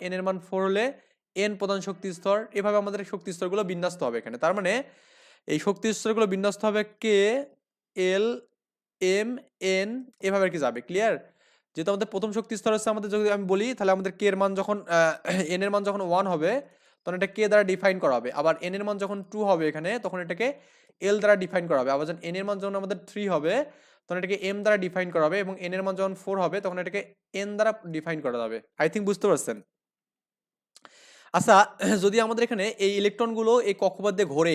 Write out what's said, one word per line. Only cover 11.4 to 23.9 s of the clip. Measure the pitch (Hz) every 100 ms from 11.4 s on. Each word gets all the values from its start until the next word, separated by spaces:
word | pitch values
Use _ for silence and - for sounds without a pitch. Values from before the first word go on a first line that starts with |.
| _ _ _ 156
যেহেতু | 165
আমাদের | 202 214
প্রথম | 190 214 214
শক্তি | 220 214
স্তর | 226 214
হচ্ছে | 220
আমাদের, | 214 202
যদি | 208 208 202
আমি | 185
বলি | 190 233 254
তাহলে | 190 190
আমাদের | 190 185
কে | 202
এর | 190
মান | 196 196
যখন, | 190 208 170
আহ, | 170 165 160 -
<clears throat> | 185 160 180
এন |
এর | 202
মান | 202
যখন | 202 202
ওয়ান | 185 180 196
হবে | 165 165 262 - _ _ _ 175
তখন | 180
এটা | 190 214
কে | 214
দ্বারা | 208
ডিফাইন | 190 185 196 185
করা | 160 120
হবে, | 120 139
আবার | 160 156
এন | 175 196
এর |
মান | 208 202
যখন | 196 202 190
টু | 214 202
হবে | 170 156
এখানে | 156 170 233
তখন | 185 180 170
এটাকে | 175 247 285 _ _ _ _
এল | 190 208
দ্বারা | 208 202
ডিফাইন | 180 185 170
করা | 143
হবে, | 127 139
আবার | 160
যখন | 170 170
এন | 185
এর | 202
মান | 196
যখন | 196 196
আমাদের | 190 196 -
থ্রি | 208 202
হবে | 165 156 233 294 - _